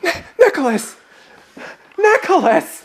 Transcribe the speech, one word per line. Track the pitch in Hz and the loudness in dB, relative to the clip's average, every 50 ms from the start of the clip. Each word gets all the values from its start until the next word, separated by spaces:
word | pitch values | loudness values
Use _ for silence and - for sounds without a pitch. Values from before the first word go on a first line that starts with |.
| - | -4
N-, | 359 330 - - - - _ | -6 -6 -6 -8 -20 -2 _
Nicholas! | 466 466 - - 277 247 226 208 - - - - _ _ _ - - _ - - - _ _ - - - - - _ _ _ | 2 2 2 0 -2 -2 -2 -2 -6 -8 -18 -20 _ _ _ -20 -20 _ -20 -20 -20 _ _ -20 -20 -20 -20 -20 _ _ _
Nicholas! | - 403 427 427 - - - 359 370 214 226 226 220 - - - - | 0 2 2 2 2 0 2 0 2 2 2 2 0 0 -4 -14 -20